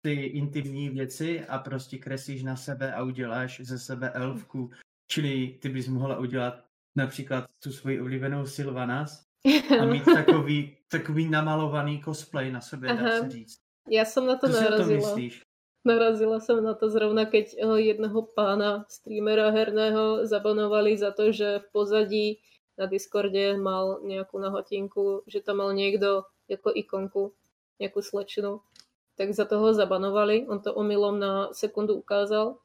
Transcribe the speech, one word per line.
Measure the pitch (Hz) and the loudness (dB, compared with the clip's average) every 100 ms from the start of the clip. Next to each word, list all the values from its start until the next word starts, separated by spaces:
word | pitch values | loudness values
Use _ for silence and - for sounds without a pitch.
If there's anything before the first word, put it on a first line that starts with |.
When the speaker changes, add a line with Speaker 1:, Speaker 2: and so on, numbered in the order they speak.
Speaker 1:
ty | 151 | -2
intimní | 143 135 147 143 151 139 139 143 | -4 -4 -4 -4 -4 -6 -8 -6
věci | 131 131 - 160 165 - | -6 -8 -6 -6 -6 -6
a | 131 | -10
prostě | 131 131 - 135 | -8 -10 -10 -14
kreslíš | 131 135 139 135 | -10 -10 -8 -8
na | 131 127 | -8 -8
sebe | - 139 135 | -8 -8 -6
a | 117 | -6
uděláš | 127 127 120 120 127 131 | -6 -6 -6 -6 -6 -10
ze | 127 127 | -10 -10
sebe | - 127 127 | -10 -8 -8
elfku. | 123 131 123 - 131 123 - _ _ _ | -6 -6 -8 -10 -10 -10 -14 _ _ _
Čili | - 147 135 127 - | -2 -2 -2 -6 -8
ty | 139 | -8
bys | 131 127 | -6 -4
mohla | 127 135 131 | -2 -2 -4
udělat | 127 123 123 - _ _ _ 143 | -4 -2 -4 -6 _ _ _ -2
například | 131 - 131 131 127 _ | -2 -4 -6 -6 -6 _
tu | 139 | -12
svoji | 127 135 135 | -8 -4 -4
oblíbenou | 127 131 139 143 139 | -4 -4 -4 -4 -6
Sylvanas | - 135 127 123 131 151 - _ _ 277 302 269 254 | -6 -6 -4 -4 -4 -6 -12 _ _ 4 4 4 4
a | 135 | 4
mít | 247 - | 4 6
Speaker 2:
<laughs> | 240 143 | 8 8
Speaker 1:
takový, | 156 143 147 143 - _ | 4 4 0 -2 -10 _
takový | 160 - 151 160 | -6 -2 -2 2
namalovaný | 156 156 156 151 147 147 147 | 2 2 0 0 -2 -2 -4
cosplay | 160 151 - 143 131 | -6 -10 -6 -6 -4
na | 123 | -8
sobě, | - 135 127 | -10 -8 -4
dá | 233 | 0
Speaker 2:
Aha. | 233 226 | 0 0
Speaker 1:
se | 254 | -2
říct. | 233 220 - _ _ - | -10 -16 -20 _ _ 0
Speaker 2:
Ja | 220 220 | 2 2
som | 277 254 | 0 0
na | 262 | 2
to | 269 | 2
Speaker 1:
Co | |
si | 240 220 | 4 4
o | |
tom | 214 175 | 4 4
Speaker 2:
narazila. | 208 | 2
Speaker 1:
myslíš? | - 214 123 - _ _ _ _ 240 | 0 -2 -6 -10 _ _ _ _ 2
Speaker 2:
Narazila | 226 226 220 220 220 | 4 4 2 0 0
som | 220 233 | 0 2
na | 220 214 | 2 0
to | 220 | 2
zrovna, | 214 214 214 214 | 2 2 2 4
keď, | 220 214 - | 2 2 -2
eh, | 220 220 220 214 | 2 4 4 2
jedného | 214 220 220 - | 0 -2 -2 0
pána | 202 202 208 208 208 | 2 2 2 0 -6
streamera | - - 214 208 214 214 220 | -18 -8 -4 2 4 4 4
herného | 220 214 220 220 220 220 220 | 2 2 2 2 2 0 0
zabanovali | 208 214 214 208 214 208 214 | 0 2 2 2 4 4 2
za | 202 202 | 0 2
to, | 214 | 2
že | 208 208 202 | 2 0 -2
v | - | -2
pozadí | 208 208 214 208 214 208 214 _ _ _ - | -2 2 2 2 2 0 -4 _ _ _ -8
na | 190 | -4
Discorde | 196 - 208 202 196 196 202 | -4 -2 -2 0 2 2 0
mal | 196 190 190 190 | 0 0 -2 -4
nejakú | 202 190 190 196 | -6 -8 -8 -6
nahotinku, | 196 196 - 202 196 - 202 196 - | -4 -6 -6 -6 -4 -2 0 -2 -4
že | 202 | -6
tam | 208 202 | -2 -2
mal | 196 | 0
niekto | 196 196 202 202 196 190 _ - | 0 0 2 2 2 -2 _ -10
ako | 196 214 208 | -4 0 -2
ikonku, | 202 196 196 202 202 _ _ _ _ _ | -4 -6 -4 -4 -4 _ _ _ _ _
nejakú | 196 202 | -6 -6
slečnu. | 202 202 196 - 202 208 _ - _ _ _ - | -4 -6 -6 -6 -6 -8 _ -20 _ _ _ -6
Tak | 196 | -4
za | 208 208 | -2 0
toho | 208 220 | 4 4
zabanovali, | 220 185 185 196 202 208 214 262 | 4 2 0 2 2 4 2 0
on | 202 | -4
to | 208 208 | -4 -2
omylom | 208 208 202 202 | 0 2 2 0
na | 196 196 196 - | 0 -2 -4 -4
sekundu | 214 214 214 202 | -4 -2 0 -2
ukázal. | - 202 202 214 220 269 | 0 0 2 0 0 -4